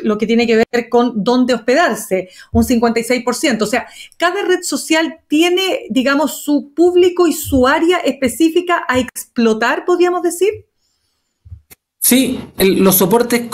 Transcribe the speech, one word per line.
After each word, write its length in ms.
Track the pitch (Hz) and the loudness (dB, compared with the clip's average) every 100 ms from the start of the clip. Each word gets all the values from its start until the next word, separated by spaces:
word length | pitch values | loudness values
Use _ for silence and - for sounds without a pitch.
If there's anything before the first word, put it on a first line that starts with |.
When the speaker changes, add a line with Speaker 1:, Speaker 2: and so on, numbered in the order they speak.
Speaker 1:
lo 160 | 226 208 | -4 -2
que 80 | 214 | 0
tiene 180 | 233 233 | 0 2
que 120 | 220 226 | 2 0
ver 160 | 240 233 | -2 0
con 360 | 240 247 220 | 0 0 -2
dónde 320 | 190 254 254 233 | 0 2 2 0
hospedarse, 720 | - 277 339 214 - 190 180 - - | 0 2 0 -2 -4 -6 -6 -14 -4
un 120 | 226 | 0
cincuenta 360 | 226 233 233 226 | 2 2 0 0
y 40 | |
seis 200 | 233 247 | -2 -4
por 100 | 247 | -4
ciento. 320 | 233 311 220 214 | -2 -2 -2 -2
O 20 | |
sea, 200 | 240 - - - - | -4 -6 -16 -20 -4
cada 260 | 339 381 | -2 0
red 180 | 349 359 | -2 -2
social 600 | - 285 - 320 311 320 - | -4 -6 -2 -2 -2 -8 -2
tiene, 600 | 302 349 359 381 - - | 0 2 0 -2 -4 -4
digamos, 540 | 254 262 285 302 - | -2 0 0 -2 -4
su 300 | - 285 - - | -4 -4 -2 0
público 520 | 349 359 359 359 339 | 2 4 2 2 0
y 60 | |
su 340 | - - 269 254 | 0 -2 0 2
área 300 | 311 330 359 | 2 2 0
específica 880 | - 247 262 - 320 339 359 339 - | -2 -2 -4 0 0 0 -2 -2 -2
a 120 | 254 | -2
explotar, 840 | 254 - - - 226 220 233 330 | -4 -8 -8 0 0 2 -2 -2
podríamos 380 | 359 349 359 359 | 0 2 2 0
decir. 460 | 339 339 392 427 - _ _ _ _ _ _ _ - - _ - _ - | -4 -2 -2 -4 -10 _ _ _ _ _ _ _ -20 -20 _ -20 _ -4
Speaker 2:
Sí, 360 | - 254 254 - - - | 0 2 0 -4 -10 0
el, 220 | 190 180 | 2 4
los 120 | 190 190 | 4 4
soportes, 480 | 185 220 240 240 240 | 2 2 2 -2 -4